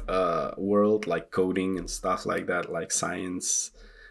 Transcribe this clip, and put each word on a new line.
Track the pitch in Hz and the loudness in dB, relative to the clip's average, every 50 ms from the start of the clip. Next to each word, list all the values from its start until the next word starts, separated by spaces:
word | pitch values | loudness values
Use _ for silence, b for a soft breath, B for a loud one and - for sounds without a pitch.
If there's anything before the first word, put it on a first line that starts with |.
| - - | -4 -2
uh, | 92 92 92 85 82 78 69 - - - | 0 2 2 2 2 0 -2 -4 -4 -2
world, | 95 98 101 104 104 104 110 104 104 87 | 0 2 4 6 6 6 4 2 2 0
like | 85 85 - - | -2 -2 -2 -2
coding | - - 92 92 92 95 92 95 95 87 | 0 2 2 4 4 2 0 0 0 -2
and | 85 - | -4 -6
stuff | - - - 95 92 92 - | -6 -4 -2 -2 -2 0 -2
like | 104 104 98 90 90 | -2 -2 -2 -2 -2
that, | 90 87 85 - | -2 -2 -2 -2
like | 90 85 80 - - | -4 -6 -4 -2 -2
science. | - - 85 90 92 92 92 90 90 - - - - - - - b b b b b b b | -2 -2 -2 -2 -4 -4 -4 -6 -4 -2 -2 -2 -2 -2 -4 -10 b b b b b b b